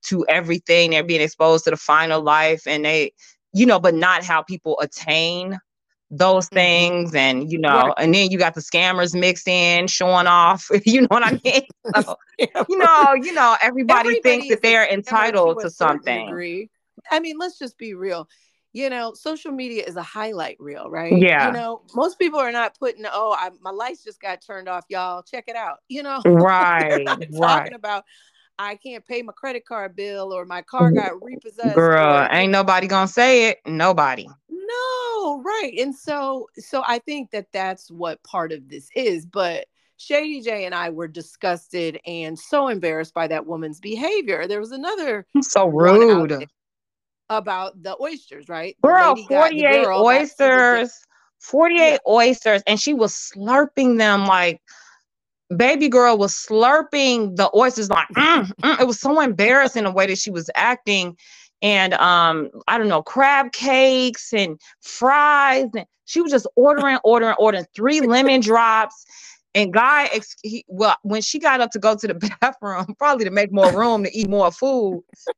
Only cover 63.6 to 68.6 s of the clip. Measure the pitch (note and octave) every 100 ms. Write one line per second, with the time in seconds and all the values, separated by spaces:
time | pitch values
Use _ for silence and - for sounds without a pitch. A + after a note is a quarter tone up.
63.6 | C4 C4 C4 B3+ B3+ A3+ - A3 F#3+ D#3
64.6 | - _ - - B3 C#4+ D4 D4 C#4 C4
65.6 | C4 G#3+ E3+ _ - E4 E4+ C#4 - -
66.6 | C4+ D4 C#4 C4 G#3+ A#3+ A3+ - A3 G3
67.6 | E3+ - A#3 D#4 B3+ A#3+ C4+ C4 G#3+ A3+